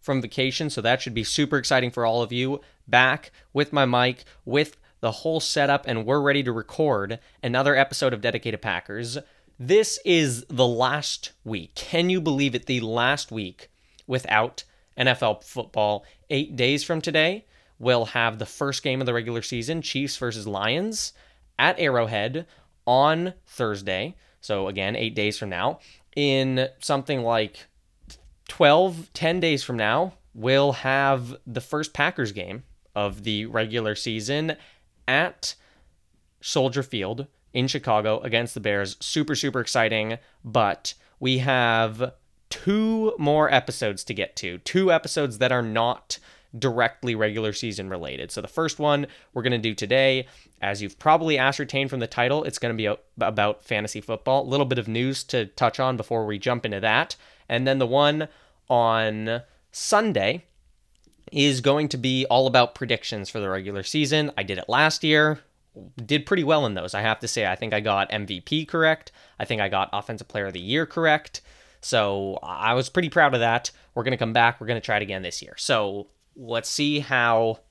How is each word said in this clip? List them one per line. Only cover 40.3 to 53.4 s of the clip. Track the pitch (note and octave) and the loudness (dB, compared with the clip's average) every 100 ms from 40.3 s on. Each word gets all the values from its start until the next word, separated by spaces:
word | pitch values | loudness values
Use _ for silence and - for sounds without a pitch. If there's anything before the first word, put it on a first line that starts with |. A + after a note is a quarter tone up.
| _ | _
but | - A#2 G#2 E2+ - - _ _ | -2 2 2 0 -8 -14 _ _
we | C3 B2+ | -2 0
have | C3 C3 A#2 A2+ A2+ A2 B2+ - _ _ _ | 2 2 4 2 0 -2 -6 -8 _ _ _
two | - - G#3 A3 A3 A3 A3 | -6 0 0 2 0 0 0
more | D3 D3+ D3+ | 2 4 4
episodes | C3+ - - A2 G2 | 4 2 -4 -4 -4
to | - | -8
get | G2 F#2+ | -6 -6
to. | - F#2 F2 | -6 -10 -8
Two | - F#3 F#3+ | -2 2 4
episodes | E3 E3 - C#3+ G#2+ | 2 2 -2 -4 0
that | B2+ | 2
are | B2+ | 2
not | A#2 A2 A#2 - _ - - - _ A#2 | 0 0 0 0 _ -12 -12 -20 _ -2
directly | C3 A#2 A#2 - B2 | -2 2 0 0 -4
regular | A2+ G#2+ G#2 G#2+ | 0 0 0 -4
season | G#2 A#2 G2+ F#2+ | -4 -6 -6 -6
related. | F#2 D2+ C2+ - | -8 -8 -10 -8
So | - | -10
the | - | -8
first | - D#3+ - | -2 -2 0
one | D3 C#3+ C#3+ - _ | 2 2 0 -10 _
we're | B2+ | -4
gonna | A#2+ A#2+ | 0 0
do | A2+ | 0
today, | G#2 G#2 B2+ C3+ C3 B2+ - _ _ | -4 0 4 4 2 -4 -16 _ _
as | G2 G2+ | -4 -4
you've | G#2 - | -6 -2
probably | D3+ D#3+ D#3+ C#3+ | 4 4 4 2
ascertained | C3 C#3 C#3 C#3 C3+ | 2 0 -4 -2 -2
from | C3 | -4
the | A2+ | -4
title, | - A#2+ D3 | 0 0 0
it's | D#3 - | -2 -4
gonna | A#2+ | -4
be | A2+ | -2
a-, | G#2+ G#2+ _ - | -2 -4 _ -2
about | A2+ G#2+ | -2 2